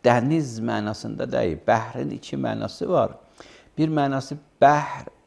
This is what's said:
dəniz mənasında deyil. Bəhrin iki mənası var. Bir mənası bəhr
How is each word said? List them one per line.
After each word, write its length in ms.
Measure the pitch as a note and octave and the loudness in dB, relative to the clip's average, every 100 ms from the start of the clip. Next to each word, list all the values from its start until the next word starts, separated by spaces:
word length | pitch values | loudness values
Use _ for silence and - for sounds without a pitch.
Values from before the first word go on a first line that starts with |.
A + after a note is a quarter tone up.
dəniz 540 | A#2+ A#2+ B2+ D#3+ C#3 A2+ | 6 4 4 0 -2 -4
mənasında 680 | A2+ G#2+ G#2 A2 A2+ G#2+ B2 | -4 -2 -4 -6 -8 -6 -2
deyil. 260 | B2 A2 D#2 - | 0 0 0 2
Bəhrin 460 | A2+ A2+ B2 C#3 - | 2 2 -8 -8 -8
iki 200 | - C#3 | -10 -6
mənası 520 | A#2+ A2 G#2+ - F3 | -4 -4 -6 -6 0
var. 280 | E3 G#2+ - _ _ - - _ - | 2 0 -4 _ _ -20 -20 _ -4
Bir 100 | D#3 | -2
mənası 480 | D#3 C#3 C3+ - D3 _ _ | 0 0 -2 -6 -14 _ _
bəhr 480 | C#3 D3 D3 - - _ | 6 6 0 -10 -14 _